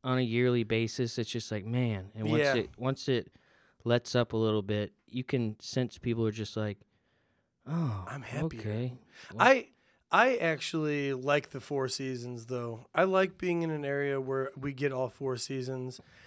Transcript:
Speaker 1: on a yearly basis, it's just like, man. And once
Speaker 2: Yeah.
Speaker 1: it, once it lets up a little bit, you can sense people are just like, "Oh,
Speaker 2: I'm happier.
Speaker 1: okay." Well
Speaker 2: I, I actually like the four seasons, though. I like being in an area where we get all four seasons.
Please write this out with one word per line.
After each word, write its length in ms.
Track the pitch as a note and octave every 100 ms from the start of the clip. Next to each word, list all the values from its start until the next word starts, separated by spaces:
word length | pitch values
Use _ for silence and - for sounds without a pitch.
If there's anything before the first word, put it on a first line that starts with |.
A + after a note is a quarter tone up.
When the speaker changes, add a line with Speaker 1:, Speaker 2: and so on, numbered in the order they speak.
Speaker 1:
on 140 | C3 B2+
a 40 |
yearly 400 | B2 A#2 B2 B2
basis, 560 | A2 A2+ A2+ - A#2 -
it's 100 | A2
just 220 | A#2+ -
like, 120 | G#2+
man. 460 | G2+ A#2+ B2 G#2 F#2+ A2
And 120 | G#2+
once 100 | D#3
Speaker 2:
Yeah. 140 | C#3+ B2+
Speaker 1:
it, 140 | - -
once 320 | B2+ C3+ -
it 240 | B2 - _ _ _ _ _
lets 320 | A#2 A#2+ - B2
up 180 | A#2
a 40 | A2
little 260 | A2+ G#2+
bit, 300 | G2 G#2 G#2 _ _
you 180 | B2
can 320 | B2 C3 A2+ G#2+
sense 400 | - - B2 -
people 260 | B2 A#2 A2
are 60 |
just 260 | G#2+ G#2+ -
like, 220 | G#2+ G2+ _ _ _ _ _ _ _ _ -
"Oh, 360 | E3 D3+ G2+ F#2
Speaker 2:
I'm 160 | C#3
happier. 360 | A2+ C3 D#3+ A#2
Speaker 1:
okay." 340 | G#2+ G#2+ B2 B2 _ - -
Well 160 | G#2 G#3+
Speaker 2:
I, 200 | C4+ - _ _ _ -
I 260 | F3+ B3 A#3+
actually 760 | E3 D#3 - E3 D3+ D3 C#3
like 380 | C3 C3 C#3+ -
the 80 | C3+
four 280 | - C#3+ C3
seasons, 600 | - C3 B2+ A#2+ A#2+ A2+
though. 400 | B2+ A#2+ A2+ - -
I 80 |
like 340 | F#3+ F#3+ F#3+ F#3+
being 240 | F#3 E3+
in 80 | E3
an 160 | D3+ C#3
area 340 | C#3 C#3+ C#3
where 300 | C3 C3+ C3+ C#3
we 140 | C#3
get 180 | C3 C#3+
all 180 | C3 B2+
four 280 | - C3+ B2
seasons. 640 | - C3+ B2+ C3 B2+ B2+ - -